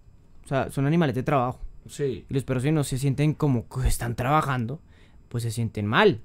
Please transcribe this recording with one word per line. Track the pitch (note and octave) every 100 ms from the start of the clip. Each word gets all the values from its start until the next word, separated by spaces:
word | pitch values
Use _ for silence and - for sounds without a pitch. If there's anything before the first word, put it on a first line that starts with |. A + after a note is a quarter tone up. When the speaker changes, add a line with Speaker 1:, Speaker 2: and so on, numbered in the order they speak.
| - - - -
Speaker 1:
o | -
sea, | C3+ -
son | - C#3
animales | E3+ D3+
de | A#2
trabajo. | C3 C#3+ B2 - - - -
Speaker 2:
Sí. | - C#3+ G2+ -
Speaker 1:
Y |
los | C3+
perros | B2+ B2+
si | C3+
no | D#3
se | C3+ B2+
sienten | C#3 B2+ D3+
como | C#3+ D3+ B2 -
que | B2+ B2
están | - A#2+ A#2
trabajando, | B2+ D#3 C#3 B2+ A2+ D3+ - - - - -
pues | A#2+
se | A#2
sienten | A2+ A2+ G#2+ G#2
mal, | C3+ G#3+ A#2+